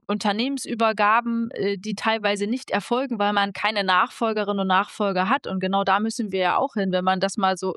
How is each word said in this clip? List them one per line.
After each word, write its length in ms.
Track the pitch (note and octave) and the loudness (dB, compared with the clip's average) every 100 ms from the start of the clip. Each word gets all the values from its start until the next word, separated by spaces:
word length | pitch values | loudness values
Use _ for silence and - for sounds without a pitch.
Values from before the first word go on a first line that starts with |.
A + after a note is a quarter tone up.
| - | -4
Unternehmensübergaben, 1400 | G3+ G#3+ G3+ C4 C#4 - A3+ A3 G#3 G#3 A3+ A#3 A#3 A#3 | -2 0 0 -2 -4 -6 0 0 4 4 4 2 -2 -4
äh, 260 | - G3 G3+ | -4 -4 -4
die 180 | G#3+ G3+ | -6 -4
teilweise 520 | A3+ A3 G3+ G3+ G3+ | -2 0 0 0 -2
nicht 240 | B3 - | -4 -2
erfolgen, 480 | G3+ - A#3+ C4+ A3 | -4 -2 -2 -2 -2
weil 140 | G#3 | 0
man 180 | G#3 G3+ | 2 0
keine 320 | G3 G#3 G#3+ | -2 -2 0
Nachfolgerinnen 800 | F#3+ F3+ A#3 - A3+ G#3+ G3+ G3+ | 2 2 2 0 0 0 0 0
und 60 | F#3+ | 2
Nachfolger 600 | F#3 G3+ - G3+ F#3 F#3+ | 2 2 -2 0 0 0
hat. 180 | C4+ - | 0 0
Und 140 | F#3+ | -4
genau 240 | F#3 G3 | 0 0
da 160 | G3 G3 | 2 2
müssen 320 | A3 - G#3 | 0 -4 -4
wir 80 | F#3+ | 0
ja 160 | F3+ - | 2 2
auch 180 | C#4+ G#3+ | 0 0
hin, 180 | F#3+ | 0
wenn 100 | F3+ | 2
man 160 | F#3 F#3+ | 2 2
das 160 | F#3+ - | 0 0
mal 220 | F#3+ F#3 | 0 0
so 180 | F#3+ | -4